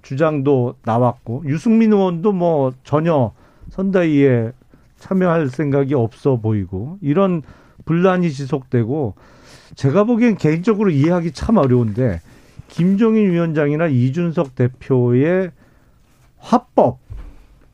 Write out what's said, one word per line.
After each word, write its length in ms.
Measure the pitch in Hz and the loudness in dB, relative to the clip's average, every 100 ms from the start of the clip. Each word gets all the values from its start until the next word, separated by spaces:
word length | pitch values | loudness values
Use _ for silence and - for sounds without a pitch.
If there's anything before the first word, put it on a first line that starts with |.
주장도 760 | - 135 160 151 135 135 123 - | -10 -2 -2 0 0 0 0 -6
나왔고, 600 | - 117 123 117 - 123 160 | -4 0 0 -2 -10 -10 -6
유승민 460 | 156 240 226 220 | -4 0 2 4
의원도 400 | 208 185 170 208 | 2 2 0 -2
뭐 400 | 190 175 156 131 131 | 0 0 0 -2 -4
전혀 500 | - 147 165 151 110 - _ _ - | -4 -2 0 0 0 -4 _ _ -18
선대위에 800 | - 196 190 165 147 139 120 113 - _ _ _ _ | -6 -2 0 2 4 4 2 -2 -10 _ _ _ _
참여할 500 | - 190 180 165 139 | -4 -2 0 0 -2
생각이 460 | 127 147 143 139 | -4 -2 0 0
없어 440 | 143 113 - 147 127 | 0 -2 -2 -2 0
보이고, 580 | 107 107 92 92 131 196 | 0 -2 -4 -8 -10 -8
이런 420 | 143 147 196 170 - - _ _ | -2 0 2 0 -6 -20 _ _
분란이 480 | - 165 185 180 175 | -4 0 2 2 -2
지속되고, 840 | 135 135 151 131 123 110 151 117 - - - - - - - | -4 -6 -6 -2 -2 -2 -2 -4 -8 -20 -20 -20 -20 -20 -4
제가 280 | 139 165 | 0 2
보기엔 320 | 214 233 240 185 | 2 2 2 2
개인적으로 540 | 151 160 185 202 208 | 0 0 0 0 2
이해하기 400 | 143 156 175 170 | 2 2 0 -2
참 240 | - - 220 | -6 0 2
어려운데, 640 | 139 123 113 101 127 85 - - - - - | 2 2 0 -2 -2 -4 -10 -20 -20 -20 -20
김종인 600 | - 175 196 226 220 202 | -4 0 2 2 2 2
위원장이나 560 | 170 170 151 147 151 170 | 0 -2 0 0 0 0
이준석 720 | 127 127 151 175 160 143 - | 0 0 -2 -4 -2 -6 -2
대표의 960 | 123 - - 131 123 123 151 185 180 - _ _ _ _ _ _ _ _ | -4 -4 -2 0 2 2 2 0 -2 -10 _ _ _ _ _ _ _ _
화법, 640 | - 233 - - 165 - _ - - - - _ _ | 0 0 0 2 2 0 _ -16 -16 -20 -20 _ _